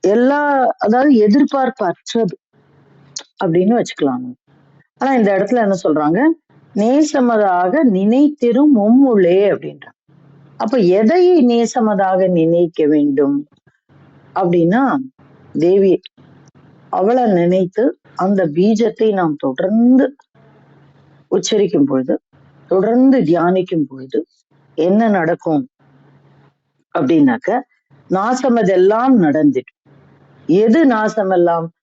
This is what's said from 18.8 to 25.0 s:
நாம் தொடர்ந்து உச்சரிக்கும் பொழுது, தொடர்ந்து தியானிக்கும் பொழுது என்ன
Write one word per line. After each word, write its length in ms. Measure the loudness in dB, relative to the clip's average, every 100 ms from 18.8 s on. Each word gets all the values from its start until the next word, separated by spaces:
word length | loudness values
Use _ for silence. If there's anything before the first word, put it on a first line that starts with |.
| -2 -2 -2
நாம் 240 | 0 -4 -4
தொடர்ந்து 760 | -6 -4 -2 0 2 2 0 -6 _ _ _ _ _ _ _ _ _ _ _
உச்சரிக்கும் 560 | -4 -2 -2 0 0
பொழுது, 360 | 0 -2 -4 -6 _ _ _ _ _
தொடர்ந்து 540 | -2 0 2 4 2
தியானிக்கும் 640 | 2 0 0 -2 -2 -4 -6
பொழுது 380 | -10 -8 -8 -8 _ _ _ _
என்ன 340 | -6 -2 0